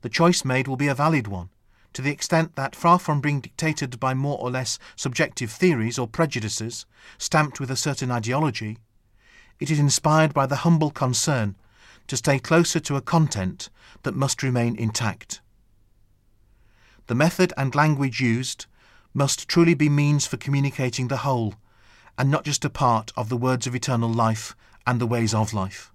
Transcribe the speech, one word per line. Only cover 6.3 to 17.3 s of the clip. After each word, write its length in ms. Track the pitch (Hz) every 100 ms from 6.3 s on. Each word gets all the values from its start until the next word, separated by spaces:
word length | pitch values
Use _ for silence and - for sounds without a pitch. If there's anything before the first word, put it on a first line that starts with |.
| 123 107 - 110 - - _ - -
stamped 420 | - 156 151 -
with 100 | 131
a 60 | 131
certain 340 | 151 139 127
ideology, 680 | 120 110 127 151 110 107 113 _ _ _ _ _ - - _
it 120 | 135
is 80 | 156
inspired 540 | 147 - 151 156 156
by 140 | 147 135
the 100 | 139
humble 340 | 170 165 151
concern 680 | - 131 123 - 135 107 98 _ _ - - -
to 100 | 127
stay 220 | - 139
closer 400 | - 165 170 170
to 180 | - 139
a 60 |
content 680 | - 165 156 107 92 - - _ - -
that 120 | 147
must 280 | - 135 -
remain 340 | 135 123 117 -
intact. 640 | 113 107 113 - - - _ _ _ _ _ _ _ _ _ _ _ _ _ _ _ _ -
The 80 |
method 380 | 120 156